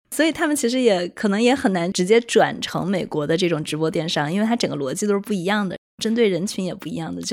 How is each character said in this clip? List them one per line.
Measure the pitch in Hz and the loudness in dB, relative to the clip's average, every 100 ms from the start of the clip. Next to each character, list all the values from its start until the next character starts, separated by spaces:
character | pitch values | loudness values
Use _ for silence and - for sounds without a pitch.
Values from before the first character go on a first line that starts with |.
| - | -6
所 | - 320 | 0 0
以 | |
他 | 294 320 | 2 0
们 | 294 | 0
其 | 233 | 0
实 | 254 | 2
也， | 240 180 180 | 4 4 0
可 | - 214 | -2 0
能 | 202 | 2
也 | 247 | 4
很 | 269 240 | 4 2
难 | 190 175 | 2 0
直 | 196 | 0
接 | 180 233 | 4 4
转 | 233 220 147 - | 4 4 4 0
成 | - 156 160 | -6 -4 -2
美 | 190 151 | -2 -2
国 | 151 147 | -4 0
的 | 165 | 0
这 | 175 | 0
种 | 156 | 0
直 | 151 151 | -2 -2
播 | 160 | -2
电 | 160 160 | -2 -2
商， | - 151 | -2 -2
因 | 190 | 0
为 | 220 | 0
它 | 233 | 0
整 | 175 | -2
个 | 147 | -2
逻 | 135 | -4
辑 | 160 208 | -2 0
都 | |
是 | 202 | 0
不 | 202 | -2
一 | 202 | -2
样 | 170 208 196 | 0 0 -2
的， | - _ - | -6 _ -6
针 | 220 226 | -2 2
对 | 220 | 2
人 | 175 202 | 2 -2
群 | - 180 | -4 -6
也 | |
不 | - 151 | -6 -8
一 | 165 | -8
样 | 165 - | -6 -8
的。 | |
就 | - | -2